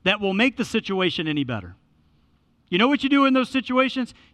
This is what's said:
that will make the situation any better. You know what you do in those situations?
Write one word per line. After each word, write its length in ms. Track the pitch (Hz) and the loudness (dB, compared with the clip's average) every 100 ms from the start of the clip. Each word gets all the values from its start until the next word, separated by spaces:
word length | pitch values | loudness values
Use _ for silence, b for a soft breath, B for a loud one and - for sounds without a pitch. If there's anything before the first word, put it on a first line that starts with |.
that 140 | 180 208 | -2 0
will 140 | 196 | 0
make 240 | 190 262 - | 2 0 0
the 80 | |
situation 640 | 202 226 - 190 180 160 156 | -2 -2 -2 -2 0 -2 -2
any 160 | 151 | -2
better. 320 | 127 113 90 92 _ _ _ _ _ _ _ _ - | -2 -6 -10 -18 _ _ _ _ _ _ _ _ -4
You 80 | 175 | 0
know 100 | 247 | 2
what 140 | 285 | 2
you 80 | 269 | 2
do 160 | 285 269 | 4 4
in 80 | |
those 160 | 262 247 | 2 0
situations? 640 | 262 - 254 262 262 240 - b | -2 -2 0 0 -2 -8 -10 b